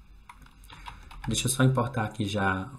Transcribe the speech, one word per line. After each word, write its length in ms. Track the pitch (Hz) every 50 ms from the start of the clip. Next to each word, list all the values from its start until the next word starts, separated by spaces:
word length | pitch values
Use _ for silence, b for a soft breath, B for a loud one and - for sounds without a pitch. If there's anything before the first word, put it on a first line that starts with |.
| - - - - - - - - - - - - B B B B B B B B B B B B -
Deixa 200 | 113 110 - -
eu 40 | 123
só 140 | - - 131
importar 400 | 131 131 127 110 - - 117 107
aqui 220 | - - - 107
já 440 | 98 101 98 98 95 95 95 92 - -